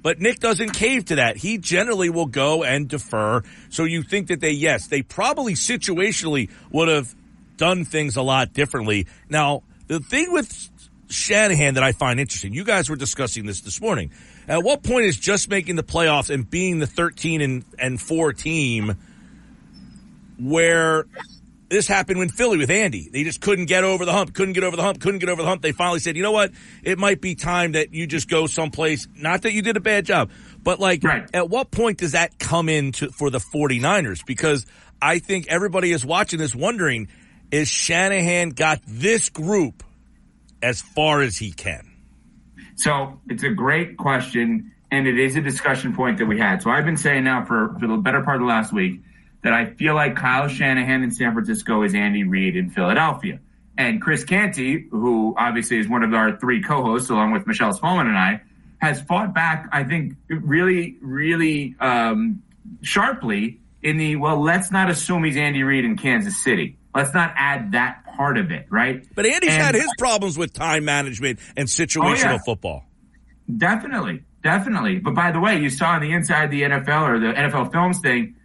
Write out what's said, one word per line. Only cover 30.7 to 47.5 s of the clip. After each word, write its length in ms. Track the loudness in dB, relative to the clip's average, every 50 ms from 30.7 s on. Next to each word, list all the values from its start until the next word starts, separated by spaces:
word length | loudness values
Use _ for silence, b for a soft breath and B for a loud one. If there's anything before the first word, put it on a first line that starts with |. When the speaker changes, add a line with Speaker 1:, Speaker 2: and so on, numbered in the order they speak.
| 0 2
Speaker 1:
like, 240 | 2 2 2 4
Speaker 2:
Right. 260 | 2 2 2 0 -2 -4 -2
Speaker 1:
at 140 | -2 0 0
what 200 | 0 -2 -2 -2
point 280 | 0 0 2 2 0 0
does 140 | -4 0
that 260 | 2 0 0 0 -2 -8
come 300 | -4 0 0 2 2 2
in 240 | 2 2 0 -2
to, 180 | -4 -4 -6 -6
for 200 | -4 -2 -2 -2
the 100 | -2 -2
forty-niners? 840 | -6 -4 -2 0 0 0 0 0 2 2 2 2 0 -2 -4 -6
Because 440 | -6 -8 -4 0 2 2 2 0 -2 B B B B B B 0
I 180 | 2 2 2 0
think 280 | 0 -2 -4 -4 -2 -2
everybody 420 | -2 0 0 0 0 0 2 2
is 140 | 0 0 0
watching 340 | 0 0 0 0 0 -2 -4
this 160 | -4 -4 -4
wondering, 540 | -2 -2 -2 0 0 0 0 0 -2 -6 B B B B B B B B -2
is 180 | 0 0 0 0
Shanahan 840 | -2 -2 -2 0 2 2 2 2 2 2 2 2 2 2 0 -2
got 300 | 0 0 2 2 2 0 _
this 420 | -12 -8 -2 2 2 2 2 0 -2
group 520 | _ -6 -2 0 2 2 2 0 -4 -12 -20 -20 -20 _ _ -20 -20 -20 -20 -20 _ _ _ -20 -10 -4
as 180 | -2 -2 -2 -2
far 420 | -8 -6 -2 2 2 4 4 4
as 140 | 2 0 -2 -6
he 120 | -8 -10
can? 360 | -10 -8 -8 -8 -8 -8 -12 -20 -20 -20 -20 -20 -20 -20 _ -20 -20 -20 _ -20 -20 B B B B
Speaker 2:
So 440 | -2 0 0 0 0 -4 -6 -10 -18 _ -8
it's 140 | -6 -4
a 80 | -2 -2
great 460 | -2 0 2 2 2 0 0 -4 -8
question, 760 | -4 -2 0 0 0 -2 -2 -2 0 0 2 0 -2 B B B B B _
and 160 | -2 0 2
it 120 | 2 2 2
is 180 | 2 2 2
a 40 | 0
discussion 520 | -2 -2 -4 -2 0 0 0 0 -2 -4 -2
point 240 | 0 0 0 0 0
that 80 | 0
we 120 | 0 2 2
had. 240 | 2 0 0 0
So 80 | 0 0
I've 140 | 0 2 2
been 120 | 0 -2
saying 280 | 0 2 2 2 2 2
now 200 | 2 0 0 0
for, 320 | 0